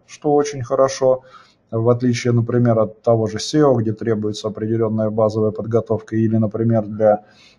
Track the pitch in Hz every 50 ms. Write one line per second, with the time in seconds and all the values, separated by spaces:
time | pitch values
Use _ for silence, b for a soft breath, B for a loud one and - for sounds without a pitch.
0 | _ - - - - 151 147 147 143 - - 139 120 - 135 127 135 135 - -
1 | 135 131 127 131 B B B B B B B B _ - 113 113 113 120 123 120
2 | 127 127 117 - - 123 120 117 117 123 123 123 123 120 113 110 107 95 - _
3 | - 117 117 113 110 101 107 104 - - - 151 151 139 127 117 110 110 104 -
4 | 107 117 110 107 107 107 104 - - 107 98 - 110 110 113 113 113 107 110 110
5 | 110 107 107 113 110 107 107 110 107 107 101 - 104 113 117 113 - - 110 107
6 | - - 110 110 113 110 110 110 110 104 110 110 113 113 113 110 104 101 107 104
7 | 110 107 104 - b b b b b b b